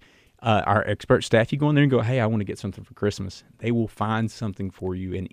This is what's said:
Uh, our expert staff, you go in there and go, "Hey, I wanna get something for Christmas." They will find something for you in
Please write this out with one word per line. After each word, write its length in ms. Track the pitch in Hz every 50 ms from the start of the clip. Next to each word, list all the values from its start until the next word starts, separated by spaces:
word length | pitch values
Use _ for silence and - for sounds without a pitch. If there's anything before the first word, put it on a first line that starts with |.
| - _ _ _ _ _ _ _ -
Uh, 200 | 117 107 98 -
our 200 | - 101 107 -
expert 340 | - 87 - - - 127 80
staff, 320 | - - - 113 117 - -
you 40 | 135
go 100 | 147 151
in 60 | 151
there 80 | 143 143
and 80 | 139
go, 100 | 131 117
"Hey, 180 | 113 113 131 131
I 60 | 110
wanna 180 | 107 113 107 101
get 140 | 95 -
something 260 | - - 98 - - 101
for 120 | - -
Christmas." 480 | - 101 104 - - 95 95 - - - _ _ _
They 120 | - 117
will 160 | 120 117 110
find 420 | 104 - - 104 107 110 110 113 107
something 420 | - - 120 101 92 - 98 95
for 240 | - - 98 92 92
you 180 | 92 95 90 90
in 160 | 95 92 -